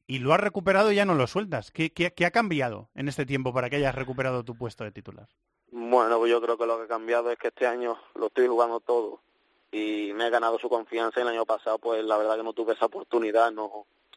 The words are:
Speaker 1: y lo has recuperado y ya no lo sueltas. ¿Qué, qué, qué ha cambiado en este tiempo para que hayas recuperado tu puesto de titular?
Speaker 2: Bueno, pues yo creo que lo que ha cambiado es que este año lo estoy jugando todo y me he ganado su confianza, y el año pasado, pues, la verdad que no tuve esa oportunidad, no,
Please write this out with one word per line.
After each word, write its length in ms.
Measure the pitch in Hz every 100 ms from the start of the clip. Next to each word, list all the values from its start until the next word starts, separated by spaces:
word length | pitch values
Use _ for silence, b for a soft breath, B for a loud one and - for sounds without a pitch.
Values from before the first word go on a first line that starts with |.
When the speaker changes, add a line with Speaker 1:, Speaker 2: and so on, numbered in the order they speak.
Speaker 1:
y 140 | - 131
lo 140 | 131
has 60 | 170
recuperado 520 | 202 202 175 190 214
y 40 |
ya 100 | 202
no 100 | 202
lo 100 | 156 123
sueltas. 440 | 202 208 131 -
¿Qué, 200 | - 160
qué, 220 | - 170
qué 120 | -
ha 60 | 175
cambiado 580 | 233 214 151 123 104 107
en 120 | - 139
este 180 | 135
tiempo 280 | 139 135 127
para 160 | 127 123
que 80 | 143
hayas 180 | 135
recuperado 480 | 131 131 131 131 123
tu 100 | 120
puesto 280 | 117 120 -
de 80 | 107
titular? 360 | 104 113 104 104 _ _ _ _
Speaker 2:
Bueno, 480 | 120 117 123 113 117
pues 120 | 117
yo 80 | 117
creo 160 | 117 113
que 80 | 117
lo 100 | 117
que 60 |
ha 40 | 110
cambiado 440 | 113 113 117 120
es 80 | 117
que 80 | 117
este 160 | -
año 320 | 123 120 120 113 -
lo 120 | - 107
estoy 200 | - 127
jugando 320 | 117 117 117
todo 400 | - 120 107 - _ _ _ _ _
y 400 | 107 107 107 104
me 140 | 104 117
he 20 |
ganado 280 | 117 117 117
su 100 | 120
confianza, 500 | 117 107 117 113 123
y 40 |
el 60 | 120
año 160 | 113
pasado, 320 | 113 107 113 110
pues, 240 | 117 113
la 120 | 110 107
verdad 200 | 110 110
que 60 |
no 100 | 113
tuve 200 | 113 113
esa 120 | -
oportunidad, 640 | 113 98 - 120 110 110 117
no, 340 | 107 104 107 - _ _